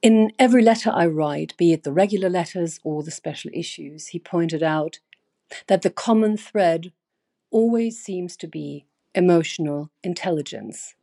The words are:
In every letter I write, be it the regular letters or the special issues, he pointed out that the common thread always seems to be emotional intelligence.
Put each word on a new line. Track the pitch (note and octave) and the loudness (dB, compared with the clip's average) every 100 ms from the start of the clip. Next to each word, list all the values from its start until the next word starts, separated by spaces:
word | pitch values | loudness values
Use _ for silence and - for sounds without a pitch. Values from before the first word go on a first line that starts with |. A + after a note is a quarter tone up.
In | A3+ A3 A3 - | 6 6 4 4
every | C4 B3 | 4 6
letter | A3+ A3+ A3 | 6 4 0
I | - E3+ | 0 0
write, | D#3 D3+ D3 D#3 - | 0 -2 -4 -8 2
be | E3+ | 2
it | D#3+ | 2
the | - | 0
regular | C#3+ G3 G3+ F#3 | 0 2 2 0
letters | F3+ E3+ F#3 E3+ - | -2 -4 -4 -6 -6
or | - D3+ | -8 -6
the | D3+ | -8
special | - - D3+ E3 | -10 -12 -10 -12
issues, | D#3 E3 - D3 D3+ - | -10 -10 -12 -16 -16 -12
he | F3 | -14
pointed | - F3 E3+ D#3+ | -6 -2 -2 -2
out | D#3+ D#3 D3+ - _ _ _ _ _ - - | -2 -2 -4 -8 _ _ _ _ _ -20 -2
that | F#3+ | 0
the | F#3 | 0
common | - - A3 G#3+ G#3+ | -4 0 2 2 0
thread | - G#3 F3 E3 F3 _ _ _ _ _ _ | -4 0 2 0 -4 _ _ _ _ _ _
always | A3+ A3+ A#3 A#3 A3+ | 2 2 2 -2 -6
seems | - F#3 F3+ - | -10 -8 -8 -12
to | E3 | -12
be | D#3+ D3 C#3+ _ _ _ - | -10 -10 -12 _ _ _ 2
emotional | F3+ E3+ D#3+ - D3+ C#3+ D3+ _ | 4 4 2 -4 -4 -4 -8 _
intelligence. | - F3 F#3 D#3+ C#3+ A2 G#2+ G#2 - _ | -10 -6 -4 -4 -4 -10 -14 -16 -20 _